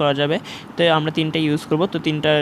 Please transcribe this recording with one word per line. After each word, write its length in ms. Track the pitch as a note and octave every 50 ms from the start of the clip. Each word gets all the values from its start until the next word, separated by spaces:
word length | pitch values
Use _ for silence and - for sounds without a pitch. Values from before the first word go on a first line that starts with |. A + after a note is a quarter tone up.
করা 120 | D3+ C#3+ C#3 C#3
যাবে। 160 | D3 C#3+ D#3 G#3+ - - - - - - -
তো 40 | - E3+ E3+ D#3+ D#3
আমরা 120 | D3+ D#3 D#3 E3
তিনটা 200 | D#3+ D#3 - D#3+ D#3
ইউজ 160 | D3+ D3 D3+ - -
করব। 120 | D#3 D#3 F3 F#3+
তো 60 | - E3 D#3+
তিনটা 240 | E3 D3+ D3+ C#3+ D3+ D3+ D3+